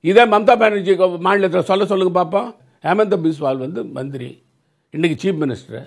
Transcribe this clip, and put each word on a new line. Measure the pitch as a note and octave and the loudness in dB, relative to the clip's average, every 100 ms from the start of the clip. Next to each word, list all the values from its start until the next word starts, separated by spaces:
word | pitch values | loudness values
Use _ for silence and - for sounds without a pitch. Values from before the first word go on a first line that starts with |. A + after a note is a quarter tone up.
இதே | D#3+ G3+ A#3+ | 4 4 6
மம்தா | G#3 A3 A#3 | 4 4 4
பானர்ஜி | A3 G#3 F#3 F#3 | 4 0 0 2
க-, | F#3 F3 | 2 0
மாநிலத்துல | F#3 G3+ F#3+ F3+ | 0 2 0 0
சொல்ல | E3+ G3 G3 | 0 0 0
சொல்லுங்க | G3 F#3 | 0 0
பாப்போம். | F3+ E3+ G3 A#3+ - _ _ | 0 -2 -2 -4 -14 _ _
ஹேமந்த | D#3+ F#3+ G#3+ F#3+ | -2 0 0 0
பிஸ்வால் | D#3+ D3+ C#3+ C3+ | -2 -2 -4 -4
வந்து | B2+ F#3+ - | -6 -10 -10
மந்திரி, | C3 C3+ C#3 B2 - _ _ _ _ _ | -10 -12 -10 -14 -16 _ _ _ _ _
இன்னைக்கு | D3 E3 D3+ | -4 -2 -2
சீஃப் | F#3 E3 | -4 -2
மினிஸ்டர் | D3+ A2+ - A2 | -4 -6 -12 -16